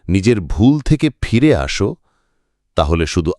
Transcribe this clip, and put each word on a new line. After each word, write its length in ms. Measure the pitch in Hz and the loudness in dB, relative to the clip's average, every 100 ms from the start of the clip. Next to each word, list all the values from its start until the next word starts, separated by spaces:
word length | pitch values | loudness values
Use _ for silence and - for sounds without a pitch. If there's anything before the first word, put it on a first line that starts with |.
| - | -4
নিজের 320 | 95 95 113 | 0 2 0
ভুল 400 | 76 82 117 151 | -2 0 2 2
থেকে 300 | - 151 156 - | 0 0 0 -4
ফিরে 340 | - 113 151 107 | -2 2 2 2
আসো, 380 | 67 - 101 175 _ _ _ _ _ _ _ | -2 -4 -4 -6 _ _ _ _ _ _ _
তাহলে 320 | - 78 85 80 | -4 0 0 -2
শুধু 260 | - 80 | -2 -4